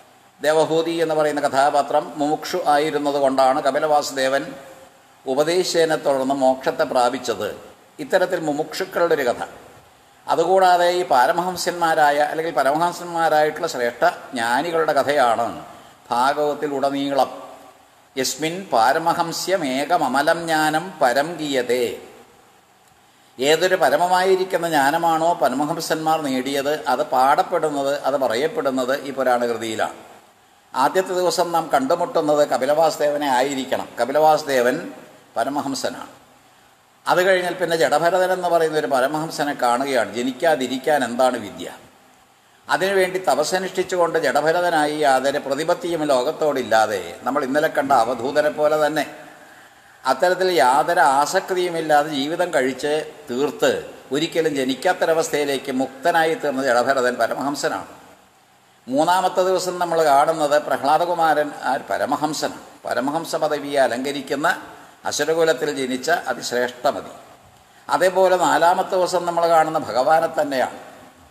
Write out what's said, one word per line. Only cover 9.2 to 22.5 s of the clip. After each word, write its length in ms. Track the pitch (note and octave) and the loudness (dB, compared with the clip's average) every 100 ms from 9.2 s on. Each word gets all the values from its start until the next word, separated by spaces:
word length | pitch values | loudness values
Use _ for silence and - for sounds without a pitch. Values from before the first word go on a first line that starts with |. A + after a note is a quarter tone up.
കഥ. 200 | B2 - - - - - - _ _ _ - | 0 -2 -6 -14 -20 -20 -20 _ _ _ -2
അതുകൂടാതെ 600 | C#3 E3 F#3+ F#3 F3 F3 | 0 2 4 4 4 2
ഈ 120 | F3+ | 0
പാരമഹംസ്യന്മാരായ 1160 | F3+ C3+ C3+ F3 F#3 F3+ F3+ F3 E3 D#3 D3 C#3+ | 2 2 2 2 -2 -4 -6 -2 0 2 2 2
അല്ലെങ്കിൽ 360 | D3 D3+ E3 | 0 -2 -4
പരമഹംസന്മാരായിട്ടുള്ള 1120 | D#3 C3 D#3 F3 E3+ F3 E3+ D#3+ D3+ D3+ D#3 E3 | 0 0 2 -2 -4 -8 -2 2 2 2 -2 -6
ശ്രേഷ്ഠ 380 | C3 A#2+ - E3 | -2 -4 0 0
ജ്ഞാനികളുടെ 840 | - - B2+ A#2 B2+ E3+ E3 D#3 | 0 -8 -4 0 0 0 0 0
കഥയാണ് 720 | C#3 B2+ D3 A#2+ A2+ A2+ D#2 - - - - - | 0 2 2 4 2 -2 -6 -14 -20 -20 -14 -4
ഭാഗവത്തിൽ 640 | A#2+ C3 D3 D3 C#3 D3+ | 0 2 2 -2 -2 -4
ഉടനീളം. 680 | C#3 C#3 C#3 C#3 C#3 B2 - - - - - _ _ _ C3 | -2 -2 -2 -2 0 -2 -4 -18 -20 -20 -20 _ _ _ -6
"യസ്മിൻ 480 | C3 - D#3 F3+ F3+ | -4 -4 -6 -6 -2
പാരമഹംസ്യമേകമമലം 1700 | B2+ A2+ D#3 E3 D#3+ E3 - - G3 C#3+ C3 C#3+ F3 C3 C3 D3+ E3+ | 2 2 2 0 -2 -2 -4 -2 -2 0 -2 0 0 0 0 2 0
ജ്ഞാനം 520 | E3+ D#3 D#3 D#3 F#3 E3+ | 0 0 2 0 -4 0
പരം 340 | C3 A#2+ D#3 E3 | 2 2 -2 -4
ഗീയതേ." 600 | D3+ C3+ A#2+ B2 A2+ - - - - _ _ | -2 -2 0 0 -2 -6 -14 -20 -20 _ _